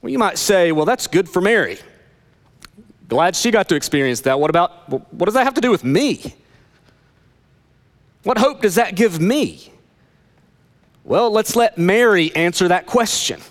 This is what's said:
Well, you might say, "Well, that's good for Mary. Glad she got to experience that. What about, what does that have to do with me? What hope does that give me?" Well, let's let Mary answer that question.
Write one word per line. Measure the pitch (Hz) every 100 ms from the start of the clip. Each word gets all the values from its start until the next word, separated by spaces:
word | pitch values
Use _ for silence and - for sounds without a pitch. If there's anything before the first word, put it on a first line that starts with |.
Well, | 233
you | 262
might | 208 175
say, | - 190 175
"Well, | 156 151
that's | 254 -
good | 165 185
for | 185
Mary. | 190 226 117 - - _ _ _ _ _ _ _ - - - _ -
Glad | 123 170 175
she | 233
got | 220 190
to | 156
experience | - 147 135 120
that. | - 131
What | 151
about, | 160 175 - -
what | 135 - - 180
does |
that | 233
have | 247
to | -
do | 247
with | 202
me? | 123 147 285 - - - _ _ _ _ _ _ _ _ _ _ _ _ _ _ _ _ _ _
What | - 233
hope | 262 285
does | 214
that | 175 226 180
give | 226 165
me?" | 175 277 226 78 - - _ _ _ _ _ _ _ _ _ _ _ _ -
Well, | 185 233
let's | 214 214
let | 226 233 -
Mary | 175 208 240 202 160
answer | 151 170 170 180
that | 175 175
question. | 247 226 - - 85 -